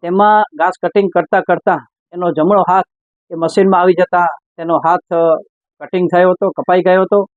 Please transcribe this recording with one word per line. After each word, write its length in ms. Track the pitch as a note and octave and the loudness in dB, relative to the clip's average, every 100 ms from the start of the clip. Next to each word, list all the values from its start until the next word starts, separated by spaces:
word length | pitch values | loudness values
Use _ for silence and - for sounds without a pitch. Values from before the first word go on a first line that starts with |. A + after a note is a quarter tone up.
તેમાં 420 | E3+ F#3 G#3 G#3+ G#3+ | -4 0 2 2 0
ઘાસ 200 | - E3+ F#3 | -2 -4 -2
કટિંગ 260 | F3 - G3 | -4 -2 -2
કરતાં 280 | F3 E3 G3 | -2 -2 -2
કરતાં 380 | E3 E3+ - E3 A#2 _ _ | -2 -2 0 -4 -6 _ _
એનો 180 | F3 F3 | -6 -4
જમણો 300 | D3+ D#3+ G3+ | -2 0 2
હાથ 240 | F3 F#3 - _ _ _ _ | 2 0 -2 _ _ _ _
એ 40 | E3 | -6
મશીનમાં 460 | E3 F3+ G3 F#3 | -4 0 2 2
આવી 120 | F3+ | 2
જતાં 340 | E3+ F3+ F3+ E3+ D3+ _ _ | 2 0 0 -2 -4 _ _
તેનો 200 | E3 D#3+ | -4 -2
હાથ, 360 | D3+ E3+ _ | 0 -2 _
અ, 220 | E3+ E3 D#3 - _ _ _ | 0 2 0 -4 _ _ _
કટિંગ 300 | D3 F#3 F3 F3 | -8 -4 0 2
થયો 160 | F#3 | 2
હતો, 180 | F3+ G3 | 0 -4
કપાઈ 320 | - C#3 F3+ | -4 -2 0
ગયો 200 | F3+ F#3 | 2 2
હતો. 260 | F#3+ G3+ G3 | 2 0 -2